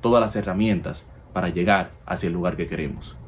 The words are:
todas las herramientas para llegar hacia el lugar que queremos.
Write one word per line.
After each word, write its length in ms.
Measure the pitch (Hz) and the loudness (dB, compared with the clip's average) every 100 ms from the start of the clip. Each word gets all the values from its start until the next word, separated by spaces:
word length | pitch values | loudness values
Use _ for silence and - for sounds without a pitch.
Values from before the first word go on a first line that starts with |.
todas 200 | 117 120 | 4 4
las 140 | 110 107 | 4 0
herramientas 720 | 98 92 110 95 - - - - - | -2 0 2 2 -2 -10 -14 -20 -8
para 160 | 92 90 | -4 -2
llegar 420 | 87 90 98 87 - - | 0 4 4 2 -8 -8
hacia 220 | 92 95 | -4 -2
el 60 | |
lugar 240 | 87 90 - | 0 -2 -2
que 100 | 82 | -4
queremos. 480 | 80 76 69 - - | -4 -6 -6 -12 -16